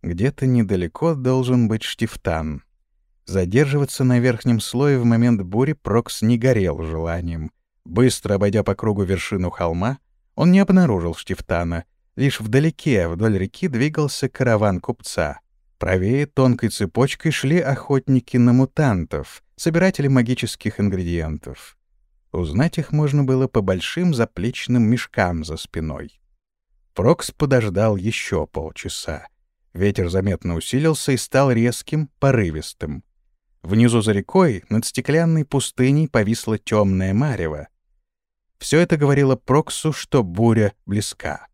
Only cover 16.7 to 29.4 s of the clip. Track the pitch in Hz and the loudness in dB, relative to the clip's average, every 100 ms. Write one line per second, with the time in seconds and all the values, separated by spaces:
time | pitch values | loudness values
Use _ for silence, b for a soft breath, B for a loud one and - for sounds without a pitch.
16.7 | - 98 - 131 - 160 147 135 170 135 | -4 -6 0 -2 0 -4 -2 0 0 0
17.7 | 135 - 139 - 131 - 127 120 123 131 | -4 0 -2 2 0 2 2 4 6 2
18.7 | - 147 98 78 76 69 - _ _ - | 2 0 0 -2 -8 -10 -18 _ _ -2
19.7 | 165 190 - 139 131 117 123 117 - - | 2 2 2 2 2 2 -2 -4 -6 -8
20.7 | - 101 92 87 85 78 73 - 65 - | -2 -2 -2 -4 -4 -4 -8 -10 -18 -20
21.7 | _ _ _ _ _ _ - 85 87 160 | _ _ _ _ _ _ -6 -4 0 -2
22.7 | - 151 151 151 147 135 131 131 120 98 | -2 -4 -2 0 0 2 2 2 0 0
23.7 | 95 - - 180 139 113 - 104 127 - | -2 -4 -2 0 0 -2 -2 -6 -6 -2
24.7 | 123 110 120 - - 92 85 78 80 - | 2 2 2 -2 -2 -2 -2 -6 -10 -10
25.7 | - 78 71 - _ _ _ _ _ _ | -8 -8 -8 -12 _ _ _ _ _ _
26.7 | _ _ - 101 165 - - 147 131 110 | _ _ -2 2 2 -2 -4 0 2 2
27.7 | 90 110 101 95 113 - 92 73 - 78 | 0 0 0 -2 -6 -4 -4 -4 -8 -10
28.7 | - - - - 76 - _ | -10 -12 -10 -10 -10 -12 _